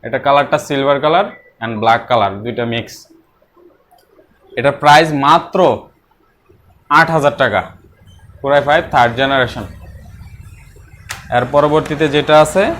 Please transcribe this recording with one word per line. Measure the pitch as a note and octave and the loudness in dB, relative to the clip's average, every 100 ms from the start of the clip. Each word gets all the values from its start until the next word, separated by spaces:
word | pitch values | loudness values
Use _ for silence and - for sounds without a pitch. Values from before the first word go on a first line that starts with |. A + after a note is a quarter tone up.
| A#2 | -6
এটা | B2+ C#3 | -6 0
কালারটা | C#3+ C#3 D3+ - | 0 0 -4 -4
সিলভার | C#3 C3+ C#3 | -4 0 0
কালার | D3+ E3+ G#3 - _ _ | 0 0 -2 -8 _ _
and | A2+ A2 | -10 -4
ব্ল্যাক | A2+ A#2 - | 0 0 0
কালার, | A#2+ G2+ G2 | 0 0 -4
দুইটা | A2+ A#2 A#2 | -10 -6 -6
মিক্স। | A#2 A2 - - _ _ _ _ _ _ _ _ _ _ _ _ _ _ - | -6 -8 -18 -20 _ _ _ _ _ _ _ _ _ _ _ _ _ _ -4
এটা | B2+ C#3 | -2 0
প্রাইস | D3 D3 E3 D3 C#3 | 4 4 4 0 2
মাত্র | E3 - F#3 E3 G#2+ - _ _ _ _ _ _ _ _ _ _ | 2 0 0 2 0 -8 _ _ _ _ _ _ _ _ _ _
আট | D3 D#3+ D#3+ | 0 2 2
হাজার | C#3+ C#3+ | 0 0
টাকা, | B2+ G2+ F2 - _ _ - - - - | -2 -2 -6 -18 _ _ -20 -20 -20 -12
Core | C#3 C#3+ | 0 0
i | C3+ | 2
five | D#3 E3+ | -2 0
থার্ড | D3 A#2+ A#2 | 0 0 0
জেনারেশন। | C3+ C#3 B2 - G2 - - - - - - - - - - - - - - - - A#2+ | -2 0 -2 -6 -14 -16 -20 -20 -20 -20 -20 -20 -20 -20 -20 -20 -20 -20 -18 -18 -4 -4
এর | B2 | 0
পরবর্তীতে | C#3+ D3 D#3 D3 D3 D#3 D3 | 0 2 0 -2 -4 -2 0
যেটা | D3 D3+ | 4 4
আছে | D3+ F#3 A3 E4+ | 4 0 -2 -4